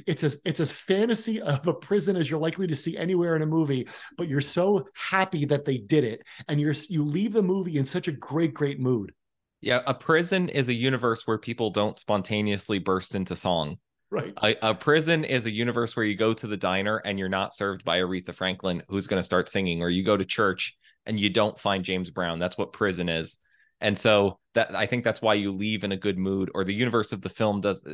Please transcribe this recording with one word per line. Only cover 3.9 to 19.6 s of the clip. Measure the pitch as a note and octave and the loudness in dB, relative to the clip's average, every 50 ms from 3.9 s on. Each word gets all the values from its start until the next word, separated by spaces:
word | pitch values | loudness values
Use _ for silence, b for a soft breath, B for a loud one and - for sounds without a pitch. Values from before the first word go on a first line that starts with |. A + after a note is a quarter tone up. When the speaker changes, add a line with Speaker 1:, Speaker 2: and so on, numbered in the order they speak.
| B B B B B | B B B B B
Speaker 1:
but | - F3+ | -8 -4
you're | D#3 C3+ C#3+ | -2 0 0
so | C#3 - - F3 F3+ G3 G#3 F#3+ - - - | 0 0 0 2 2 4 4 2 0 -4 -10
happy | - - - F#3 F#3+ F#3+ F#3 - D#3 C#3+ | -10 -6 0 2 2 2 2 0 0 0
that | C#3 D3 C#3 D3 | 2 2 0 2
they | C#3+ C3+ | 0 -2
did | A#2+ G2+ G2 D#3+ D3+ B2+ | -2 0 2 4 4 4
it. | A2 A2 - - B B B B B | 2 -2 -6 -12 B B B B B
And | D3+ D3 | 0 0
you're, | D3 D3+ D3 D3+ - - | 2 2 0 -2 -4 -2
you | F#3 D3+ D3 | 0 0 0
leave | D3 C#3+ F3+ G#3 A#3 G3+ | 0 0 0 0 0 2
the | A3+ G3 | 2 2
movie | F3 F#3+ G3 F#3 F3 D#3+ | 2 2 0 0 -2 0
in | C#3 C3+ | 0 0
such | - - F3+ - F3 | 0 -2 -4 -4 -4
a | C#3+ | -6
great, | C3 - - C3+ D#3+ E3+ D#3+ - | -6 -6 -4 -2 0 0 0 0
great | - D3+ C#3+ C#3+ C#3+ | 0 -2 -2 0 0
mood. | B2+ B2+ B2+ A2 G2+ - - _ _ _ _ _ _ _ _ _ - | 0 2 2 0 0 -4 -12 _ _ _ _ _ _ _ _ _ -2
Speaker 2:
Yeah, | - A#2+ B2 - | 2 2 2 2
a | - B2+ | 0 -4
prison | - - - D#3+ D#3+ F3 F3 G3 F#3 F3+ - | -2 0 2 4 4 4 2 2 0 0 0
is | - D3 C3 B2 | 0 0 0 0
a | B2 | 0
universe | A2+ B2 C3+ C3+ A#2+ B2 A#2+ A2+ A2 - | 0 0 0 0 2 2 0 0 0 0
where | - A2 | -2 -2
people | G#2+ - - A#2 - A#2 G#2+ | -2 -2 -6 -4 -2 -2 0
don't | F2+ G#2 G#2 G#2+ G#2+ - | 2 2 0 0 0 -4
spontaneously | - - G#2 G2+ F#2 - G#2+ G#2 G#2 G#2 G2+ G2 - - G#2+ F#2+ | -2 0 0 0 0 0 -2 0 0 0 0 -2 -2 -2 -2 -2
burst | E2+ F#2+ F#2 F#2 - - - | 0 0 0 0 0 -4 -4
into | G2 F#2 - F2+ | -4 -4 -4 -4
song. | - - G2 F2 E2 D#2 D2 - - _ _ _ _ _ - | -4 0 0 0 0 0 -2 -6 -12 _ _ _ _ _ -8
Speaker 1:
Right. | - - A#2 - - - - | -6 -6 -6 -6 -6 -2 0
Speaker 2:
A, | G#2+ A2+ - - A2 | 0 0 2 0 0
a | A2 | 0
prison | - - D3+ D3 D#3+ D3+ D#3 E3+ D#3+ D#3 | 0 2 2 4 4 4 2 2 2 2
is | - C3+ B2 A2 | 0 0 0 0
a | A2+ | -2
universe | G#2+ G#2+ A#2 A#2+ A2+ A#2+ A#2 A2+ - | -2 -2 -2 -2 0 -2 -2 -2 -2
where | A#2 A2+ | 0 0
you | G#2 G#2 | 0 0
go | F#2+ A2 A2+ A2 | 2 2 2 0
to | - - | 0 -4
the | G#2+ G#2 | -6 -6
diner | F#2+ - F#2 F#2 F#2+ G2 G#2 A2 | -2 -2 0 0 0 0 0 -2
and | - - G#2 G2 G2 | -2 -2 -4 -4 -4
you're | F#2+ F#2 | -2 -2
not | F#2+ F#2+ G2 - - | 0 -2 -2 -2 -4
served | - G#2 G2 F#2+ E2 - | -4 -4 -4 -4 -4 -2
by | - E2+ F2+ | 0 0 0
Aretha | F#2 F2+ F#2 F2+ F#2 - F2 | 0 0 -2 -4 -6 -8 -8
Franklin, | - F#2+ F#2 F#2 - - F#2+ F2 E2+ - - | -4 -4 -4 -2 -2 -2 -2 -2 -4 -4 -4
who's | G2 G2 F#2 | -4 -4 -2
gonna | - G#2 F#2 F2 | 0 0 -2 0
start | - F#2 F2+ F2+ - | 2 2 0 0 0
singing, | - G2+ | 0 -2